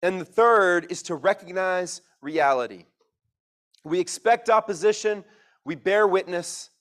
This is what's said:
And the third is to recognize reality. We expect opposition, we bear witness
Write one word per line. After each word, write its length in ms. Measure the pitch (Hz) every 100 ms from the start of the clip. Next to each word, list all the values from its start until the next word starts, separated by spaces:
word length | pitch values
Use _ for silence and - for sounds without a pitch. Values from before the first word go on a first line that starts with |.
And 180 | 175 185
the 40 | 156
third 640 | - 233 226 190 175 175
is 100 | 175
to 120 | - 165
recognize 840 | 143 - 170 185 190 180 180 - _ _
reality. 640 | 139 156 143 135 120 95 82 _ _ _ _ _ _ _ _ _
We 160 | 156 175
expect 520 | 175 - 220 233 233
opposition, 760 | 220 214 185 196 214 214 208 - _ _ _
we 100 | -
bear 320 | 151 185 202 214
witness 640 | 185 175 175 175 - - _